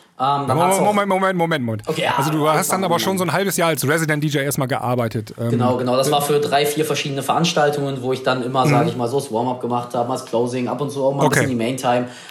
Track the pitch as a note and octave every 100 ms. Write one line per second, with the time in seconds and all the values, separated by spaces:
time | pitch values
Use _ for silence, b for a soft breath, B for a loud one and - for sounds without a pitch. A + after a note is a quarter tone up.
0 | B - C3 C#3+ C#3 C3 F3+ F#3+ G3 G#3
1 | G3+ F#3 F#3+ F#3 E3 D#3 A#2 A2 - D#3
2 | C3 - C#3+ D#3 D3+ D#3 F#3 F#3+ F#3+ E3+
3 | F#3 F#3+ F3+ D#3+ G3 F3 E3 D3 C3 E3
4 | D#3 D3 D3+ C#3+ C#3 D3 B2+ B2+ A#2+ B2
5 | A#2 A#2 G#2+ - A#2 A#2+ B2 B2 B2 B2+
6 | C#3+ D3 - D3 D3 C#3 D3 D#3 D3 C#3
7 | D3+ C#3 B2 A#2+ E3+ E3+ D3 D3 C#3 C3+
8 | B2 B2+ C3+ B2+ B2 C3 B2+ C3+ A#2 A#2
9 | A#2+ C3+ - A2 B2+ B2 A#2+ A#2+ A#2 B2
10 | A#2+ B2+ - A#2 B2 B2+ A#2+ A2 C#3+ C#3
11 | C3+ C#3+ D3+ C#3 C3+ A#2+ A#2 C3 B2+ B2
12 | B2 B B